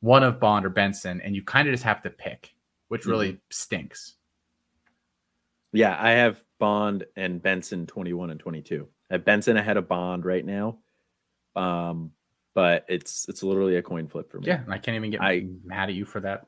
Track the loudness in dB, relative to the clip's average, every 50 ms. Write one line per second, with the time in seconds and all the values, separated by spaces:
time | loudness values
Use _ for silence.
0 | 4 6 8 8 8 6 2 4 4 4 4 4 2 0 0 0 0 0 0 -4
1 | -6 -6 -6 -6 -6 -4 -4 -6 -4 0 2 2 2 2 0 0 0 0 0 0
2 | -2 -12 -12 -10 -12 -12 -12 -14 -20 -20 _ _ _ _ _ _ _ -8 -8 -6
3 | -2 0 0 0 0 -2 -4 -8 _ -10 -8 -8 -6 -4 -6 -6 -8 -10 -16 -18
4 | -18 -20 -20 _ _ _ _ _ _ _ _ _ _ _ _ _ _ _ _ _
5 | _ _ _ _ _ _ _ _ _ _ _ _ _ _ 4 4 4 4 4 2
6 | 4 4 6 6 6 4 4 0 -10 _ _ 0 2 2 2 2 2 0 0 -2
7 | -6 -8 -8 -6 -4 -4 -4 -2 0 0 0 0 -2 -6 -6 -6 -6 -8 -8 -8
8 | -6 -4 -4 -4 -4 -6 -8 -8 -8 -8 -8 -8 -8 -6 -6 -6 -8 -10 _ _
9 | _ -4 -4 0 4 4 4 4 4 4 4 4 4 2 0 0 0 0 -2 -2
10 | -2 -2 -4 -2 -2 0 0 0 -2 -2 -4 -4 -4 -4 -6 -8 _ _ _ _
11 | _ _ _ _ _ _ _ _ _ _ -6 -2 -2 0 0 -2 -2 -4 -4 -6
12 | -8 -10 -12 _ _ _ _ _ _ _ 0 2 4 4 4 2 0 -2 -4 -4
13 | -4 -6 -8 -8 -8 -8 -8 -6 -2 0 2 2 2 2 2 0 0 -2 -6 -8
14 | -8 -8 -8 -10 -12 -12 -12 -8 -2 -2 -2 -2 -2 -6 -8 -6 -4 -4 -4 -4
15 | -4 -4 -4 -2 0 2 0 0 -2 -4 -10 -14 -14 -10 -6 -4 -4 -4 -4 -6
16 | -6 -8 -8 -8 -6 -6 -6 -8 -10